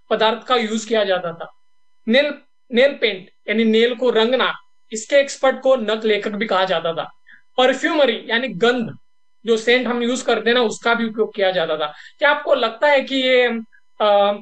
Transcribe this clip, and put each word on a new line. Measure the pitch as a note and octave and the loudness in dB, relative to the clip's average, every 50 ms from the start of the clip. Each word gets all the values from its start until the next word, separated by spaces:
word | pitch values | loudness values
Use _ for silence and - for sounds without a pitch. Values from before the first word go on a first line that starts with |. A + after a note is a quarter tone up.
| _ _ | _ _
पदार्थ | A3+ G#3+ A3 A3 A3+ A3+ - | 0 2 2 0 0 -2 -2
का | - B3+ | -2 0
यूज | A#3+ A3+ G#3 A3 A3 G#3+ | 0 0 -2 -4 -4 -4
किया | - A3+ A3 G3+ | -2 -2 0 0
जाता | F#3+ F#3 E3 E3+ E3+ E3 | 0 0 -2 -2 -6 -8
था। | E3 D#3+ - - - - _ _ - - - - _ _ A3 | -10 -14 -16 -18 -20 -20 _ _ -20 -20 -20 -20 _ _ 2
नेल, | A3+ C4+ D4 D4 C#4 - - _ _ _ _ _ B3 | 2 2 2 2 -4 -8 -14 _ _ _ _ _ 0
नेल | A#3 C4+ C#4+ C#4 - | 2 2 2 2 0
पेंट | - G#3+ G3 F#3 F3+ - _ _ _ G#3+ | -2 -4 -4 -6 -10 -18 _ _ _ -4
यानी | G#3 A3 A3+ | -2 0 2
नेल | A3 G#3+ A3 A#3 B3 B3 | 2 4 4 2 2 0
को | A3+ B3+ B3 | 0 -2 0
रंगना, | A3 A3 A3 A#3+ C4 B3 G3+ F3+ G#3 - - _ _ _ _ - A3+ | 2 2 2 2 2 0 0 -2 -2 -6 -12 _ _ _ _ -14 -12
इसके | A3 - - C#4+ | -12 -6 0 2
एक्सपर्ट | C#4 C#4 - - - - C4 C4 C4 | 2 2 0 -2 -2 0 0 0 0
को | - C4 C4+ | 2 2 2
नख | B3 G#3+ G#3 A3 A3 A3+ | 2 0 -2 -4 -2 0
लेखक | A3 G#3 G3+ - A3 | 0 0 0 -2 -6
भी | G#3 G3 A3+ | -6 -4 -4
कहा | G#3 G3+ F#3 F#3+ | -2 0 0 0
जाता | F#3 F3 E3 E3 E3+ E3 | 0 -2 -2 -2 -4 -4
था। | D#3+ - - - - - - - - _ - _ - | -6 -8 -10 -14 -20 -20 -20 -20 -20 _ -8 _ 2
परफ्यूमरी | B3+ C4+ C4 C4+ D4+ E4 E4 D4+ C#4 B3 A3 F#3+ - - | 2 2 2 0 -2 -2 2 2 2 2 0 -2 -4 -4
यानी | A3 B3 C4 A#3+ | -4 -4 -4 -4
गंध, | F#3 E3+ A3+ A#3+ C4 B3 A3+ - - - - - _ _ _ _ _ _ - | -4 0 0 2 2 0 -4 -6 -10 -14 -18 -20 _ _ _ _ _ _ -2
जो | A3 A3+ | -2 -2
सेंट | A3 - A#3+ A#3+ B3+ B3 | 0 2 0 0 0 0
हम | A3+ A#3+ A#3+ A#3+ | -2 -2 -2 -2
यूज | A#3 B3+ B3 - | -2 -2 -2 -2
करते | - A#3 A3 A3 A#3 | -2 -2 0 0 0
हैं | A#3+ | 0
ना, | B3+ A#3+ | 2 0
उसका | G#3+ G3+ - - A#3 A#3 | 0 -4 -4 -2 -2 -2
भी | A3+ A#3 | 0 -2
उपयोग | A3 G#3+ A#3 G#3 G#3 - | -4 -2 -4 -4 -4 -2
किया | G#3 F#3+ F#3 | 0 0 0
जाता | F#3 F3+ E3 D#3+ D#3 | 0 0 -2 -2 -2
था। | D3+ D#3 D3+ - - - - - - | -4 -4 -6 -8 -12 -20 -20 -6 0
क्या | D4+ C#4+ | 2 2
आपको | D4 D4 D4 E4 C#4+ | 2 0 0 0 0
लगता | B3+ A#3 A3 A3 - D4 D4 | 0 0 -2 -2 0 2 2
है | C#4+ C4+ | 2 2
कि | C4+ C4+ C4+ | 0 -2 -2
ये, | C4+ B3+ B3+ B3+ B3 B3 A#3+ A3+ A3+ A3+ - - - _ _ - - | -2 0 2 2 2 2 2 -2 -4 -8 -12 -18 -20 _ _ -6 -2
अ, | A3 G#3 G3+ G3+ G3+ G3+ G#3 G#3 | 2 2 4 4 4 2 0 -4